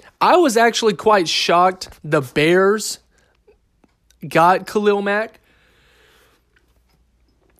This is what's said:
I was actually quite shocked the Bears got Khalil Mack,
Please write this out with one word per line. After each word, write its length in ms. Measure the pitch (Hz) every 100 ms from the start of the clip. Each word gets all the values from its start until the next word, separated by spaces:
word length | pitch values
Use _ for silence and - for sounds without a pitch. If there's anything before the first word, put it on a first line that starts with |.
| - -
I 160 | 196 330
was 180 | 320 220
actually 360 | 233 226 220
quite 340 | 170 214 208 160
shocked 640 | - - 175 185 185 - -
the 180 | 156 151
Bears 800 | 127 - 156 180 196 214 - - _ _ _ _ _ _ _ _ _ _ _ _ 147
got 400 | 160 170 185 185
Khalil 340 | 214 208 202
Mack, 380 | 202 208 226 _ _ _ _ _ _ _ _ _ _ _ _ _ _ _ _ _ _ _ _ _ _